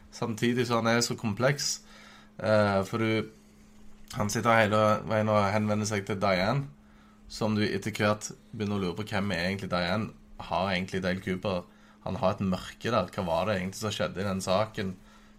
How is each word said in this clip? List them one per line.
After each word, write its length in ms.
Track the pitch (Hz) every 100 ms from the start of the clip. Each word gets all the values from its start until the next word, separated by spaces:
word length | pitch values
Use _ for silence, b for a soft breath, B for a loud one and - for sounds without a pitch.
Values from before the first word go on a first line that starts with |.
| b
samtidig 580 | - 117 110 120 123 123
så 140 | 117
han 100 | 113
er 100 | 117
så 140 | 117
kompleks. 640 | 113 110 98 131 143 - - b b b b b
Eh, 460 | - 104 107 104 98
for 140 | 95 113
du, 300 | 110 110 - - - - - - - - -
han 180 | - 104
sitter 300 | 117 117 113
hele 220 | 104 107 107 104
veien 260 | 85 107 107
og 80 | 107 98
henvender 320 | 107 107 107 107
seg 160 | 104
til 140 | 95 98
Diane, 460 | 101 92 101 139 139 b b b b b -
som 260 | - 107 104
du 60 |
etter 300 | 107 98 110
hvert 380 | 104 107 107 - - -
begynner 280 | 110 101 104
å 60 |
lure 140 | 90 87
på 80 | 107
hvem 220 | 104 101
er 140 | 85 90
egentlig 240 | 98 95
Diane. 400 | 90 87 104 107 - - -
Har 300 | - 87 95
egentlig 280 | 90 92 95
Dale 220 | 92 92
Cooper, 400 | 95 92 104 90 - b b b
han 180 | - 92
har 160 | 95
et 80 | -
mørke 480 | 95 92 - - 113
der. 160 | 113 90
Hva 140 | -
var 220 | 90 82 95
det 140 | 95
egentlig 180 | 92 -
som 160 | 107
skjedde 260 | - 98 90
i 60 | 101
den 160 | 95
saken 540 | 95 92 110 - 95 90 b b b